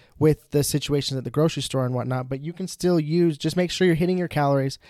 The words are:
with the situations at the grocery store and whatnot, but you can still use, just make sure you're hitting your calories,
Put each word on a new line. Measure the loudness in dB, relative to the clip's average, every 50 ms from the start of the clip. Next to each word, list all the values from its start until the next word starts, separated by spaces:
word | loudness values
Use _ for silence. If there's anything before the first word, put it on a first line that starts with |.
| -10 _ _
with | 2 2 2 2 2 _ _
the | 0 0 0
situations | 2 -2 -2 -2 0 -2 -2 -2 -2 -6
at | -6 -6
the | -4
grocery | 0 0 0 2 0 -2
store | -6 -4 -2 -2 -2
and | -2 -2
whatnot, | -4 -4 -4 -4 -6 -6
but | -6 -8 -8
you | -8 -10
can | -10 -10 -10
still | -10 -8 -2 0 2 2 2
use, | 2 2 2 2 2 2 2
just | 0 -4 -2 0
make | 0 -2 -2
sure | 0 2 4
you're | 4 4
hitting | 4 2 0 0
your | -2 -2
calories, | -2 -2 0 2 2 2 2 0 -2 -6 -8 _